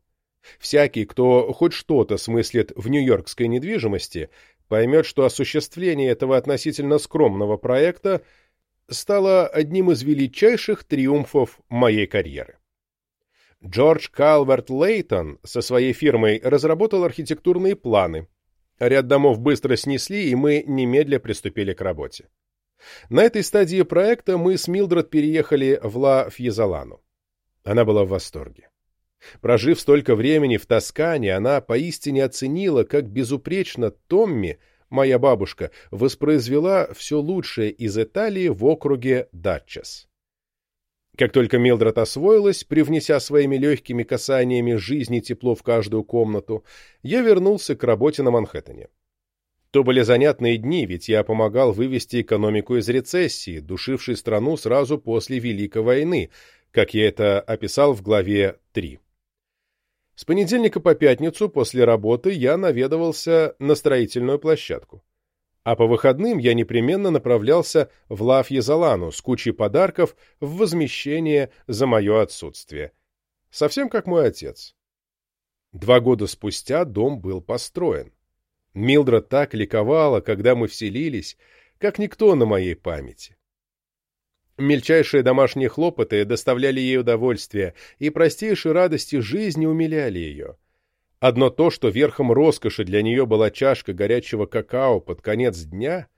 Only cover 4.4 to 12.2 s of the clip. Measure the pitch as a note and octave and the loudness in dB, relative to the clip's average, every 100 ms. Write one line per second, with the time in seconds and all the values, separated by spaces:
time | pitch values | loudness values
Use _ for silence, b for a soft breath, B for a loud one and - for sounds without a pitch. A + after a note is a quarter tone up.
4.4 | b b _ A2 A#2+ D3+ D#3 - C3 - | b b _ 0 4 4 2 2 0 0
5.4 | C3+ D3+ - - F3+ D3 C3 A#2 C3 C3 | -4 -4 -6 -6 -4 0 0 0 0 0
6.4 | C#3 C3+ D#3 D3 C#3+ D3 - D#3+ C3+ G2 | 0 -4 -4 -6 0 0 0 0 2 2
7.4 | G#2 G#2 A#2+ B2+ E3 F3 G3 F#3 b b | -2 -2 0 2 2 0 -2 -4 b b
8.4 | b b _ _ _ A#2 - G3+ F#3+ F#3 | b b _ _ _ -10 -2 0 4 4
9.4 | D#3+ D#3 D3+ F#3 F#3 C3+ C3+ C#3+ C3+ - | 2 0 0 2 2 2 0 0 0 2
10.4 | G#3+ A#3+ - G#3 - C#3+ C3+ D3 C#3 C#3+ | 2 2 0 -6 -4 -2 0 0 0 0
11.4 | A#2+ - _ A#2 B2 G#2+ G2 G#2 | 0 -4 _ 0 2 2 0 -2